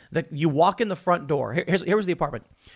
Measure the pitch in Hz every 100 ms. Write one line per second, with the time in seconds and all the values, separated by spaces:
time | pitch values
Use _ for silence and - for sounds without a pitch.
0 | - 165 - 147 160 143 180 196 214 180
1 | - 170 143 143 113 135 - 185 - 214
2 | 180 170 147 120 - _ -